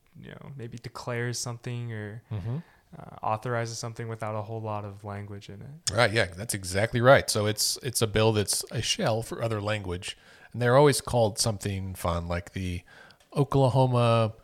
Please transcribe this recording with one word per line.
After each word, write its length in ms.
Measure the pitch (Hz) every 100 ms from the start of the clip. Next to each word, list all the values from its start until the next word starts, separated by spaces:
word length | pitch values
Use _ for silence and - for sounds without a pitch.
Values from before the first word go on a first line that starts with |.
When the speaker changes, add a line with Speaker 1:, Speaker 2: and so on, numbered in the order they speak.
| _ -
Speaker 1:
you 100 | -
know, 220 | - - 139
maybe 220 | 117 123
declares 600 | 120 - - 120 120 117
something 540 | 123 117 127 120 120
or, 300 | 110 104 110 _
Speaker 2:
Mm-hmm. 240 | 107 107 139 - _ _ -
Speaker 1:
uh, 180 | - -
authorizes 560 | - 110 123 117 117 113
something 300 | 120 113 117
without 260 | 110 110
a 80 | 107
whole 180 | 101 113
lot 240 | 110 104
of 180 | 104 101
language 440 | 104 101 101 101 -
in 120 | 101
it. 320 | 123 156 -
Speaker 2:
Right, 180 | 104 117
yeah, 140 | 113 92 87
that's 180 | 110
exactly 460 | 101 92 95 110 120
right. 300 | 120 131 -
So 160 | 113 104
it's, 320 | 107 - -
it's 200 | 135 -
a 40 | 110
bill 260 | 107 110
that's 320 | 107 98 - -
a 100 | 117
shell 400 | - - 165 113
for 200 | 113 -
other 180 | 117 110
language, 560 | 101 107 95 87 - - - - -
and 80 | 113
they're 160 | 120 131
always 240 | 147 131
called 380 | - 123 110 -
something 560 | 120 101 101 98 95
fun, 320 | 92 87 85 85
like 240 | 87 -
the 300 | 95 92 87 - - - - _ -
Oklahoma 960 | 139 139 131 131 131 120 120 117 110 -